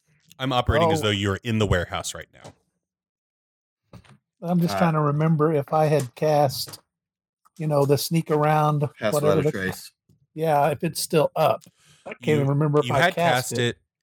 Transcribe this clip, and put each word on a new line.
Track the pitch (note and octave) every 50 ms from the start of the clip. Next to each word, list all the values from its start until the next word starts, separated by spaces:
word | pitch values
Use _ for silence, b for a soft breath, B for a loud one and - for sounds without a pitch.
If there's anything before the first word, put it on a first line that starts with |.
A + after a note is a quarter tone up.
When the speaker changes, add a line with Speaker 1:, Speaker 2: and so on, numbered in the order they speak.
| _ _ _ _ _ _ -
Speaker 1:
I'm | - C3 C3 B2+
operating | B2 A#2+ - A2+ - E3+ E3
as | D#3+ D#3+
Speaker 2:
oh. | A2
Speaker 1:
though | G#2+
you're | G#2+ G2 G2+ G2+ F#2+ F#2 -
in | B2 A2 A2
the | G#2+
warehouse | F#2+ G2 F2+ E2+ - G2 E2+ E2 - -
right | E2 D#2+ - _
now. | B1+ - - - _ _ _ _ _ _ _ _ _ _ _ _ _ _ _ _ _ _ _ _ _ _ _ _ _ _ _ - - - _ - _ _ _ _ -
Speaker 2:
I'm | G#3 E3+ F3+ F3
just | E3+ E3+ G3
Speaker 3:
Uh, | F#3+
Speaker 2:
trying | F3+ E3 D#3
to | D#3
remember | D3+ C#3+ C#3+ D3 D#3 D#3+ E3 D3 D3 D#3+ D#3+
if | C#3+ C3+ - D#3
I | D#3 D#3
had | D3 D#3 C#3+ C3 A#2+ -
cast, | - D#3 D3+ D3+ D3 D3 C3+ C#3 - - - - - _ _ _ _ _ _ _ _ _ _ _ _ _ _ _
you | - D#3+
know, | D3+ D3 C#3+ C#3+
the | C#3 D3
sneak | C3 - - E3+ E3 D#3+ -
around, | D#3 D3+ D3 D3+ D#3 D3+ D3+ D3+ D3+ D3 D3 C#3 - -
Speaker 3:
Pass | - D#3+ D3+
Speaker 2:
whatever | D3 C#3+ D3+ D3
Speaker 3:
without | D#3
a | C#3+
Speaker 2:
the | D3+
Speaker 3:
trace. | D3 G2+ F#2 F#2 - - - - _ _ _ _ _ _ _ _ -
Speaker 2:
Yeah, | D#3 D#3+ E3 D3 C#3+ C#3+ D#3+
if | D3 - -
it's | E3+ C3 -
still | - - - D#3 C#3 - -
up. | - D#3 C3 A2 - - - _ b b b b b b
I | - -
can't | - -
Speaker 1:
You, | - D3+
Speaker 2:
even | D3 C#3
remember | C3+ C#3+ C#3+ D#3 D3+ C#3+ D3+
if | C3+
Speaker 1:
you | B2 C#3
Speaker 2:
I | C3+
Speaker 1:
had | - - -
Speaker 2:
cast | E3 E3+ E3+ B2+ B2+ B2+ -
Speaker 1:
cast | B2
Speaker 2:
it. | A#2+
Speaker 1:
it, | A#2+ A#2+ A2+ _ _ _ _ _